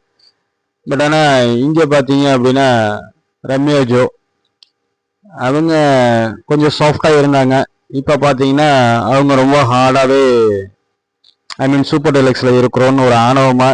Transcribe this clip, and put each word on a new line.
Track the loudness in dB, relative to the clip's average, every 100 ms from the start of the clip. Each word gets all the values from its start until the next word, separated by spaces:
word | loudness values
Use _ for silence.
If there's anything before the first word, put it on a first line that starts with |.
| _ _ _ _ _ _ _ _ -8
But | -4
ஆனா, | -2 0 2 2
இங்க | 0 0 0 0 0
பாத்தீங்க | 0 0 0 0
அப்படின்னா, | 0 0 0 0 0 -2 -6 -12 _ _ _
ரம்யா | -8 -4 -2 0
ஜோ | 0 0 -2 -6 _ _ _ _ _ _ _ _ _ _ _ -10
அவங்க | -4 -2 0 0 2 2 2 0 -2 -6 -4
கொஞ்சம் | -2 -2 0
சாஃப்டா | -2 0 0
இருந்தாங்க. | 2 2 0 0 0 -4 _ _
இப்ப | -8 -4 -2
பாத்தீங்கன்னா, | 0 0 0 0 2 2 2 0
அவங்க | 0 0 2 2
ரொம்ப | 2 2
ஹார்டாவே, | 0 0 0 0 0 2 2 2 0 -2 -8 _ _ _ _ _ _ _ -18 -6
I | -2
mean, | -2
சூப்பர் | -2 -2 0
டீலக்ஸ்ல | 0 0 0 0
இருக்கிறோம்னு | 0 0 0 0 2 0
ஒரு | 2
ஆணவமா | 0 0 0 2 0